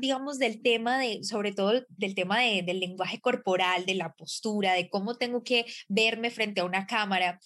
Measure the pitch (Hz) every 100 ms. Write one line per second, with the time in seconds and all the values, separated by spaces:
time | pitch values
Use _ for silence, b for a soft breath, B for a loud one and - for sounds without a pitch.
0 | 262 262 269 269 240 226 247 226 233 262
1 | 247 202 196 214 208 202 196 247 254 -
2 | 196 196 185 220 247 190 175 185 180 185
3 | 180 226 247 220 196 185 180 180 185 190
4 | 165 - 160 - 220 208 190 180 175 202
5 | 202 233 247 240 240 240 233 B B 202
6 | 220 226 233 226 214 196 180 190 196 226
7 | 202 185 180 180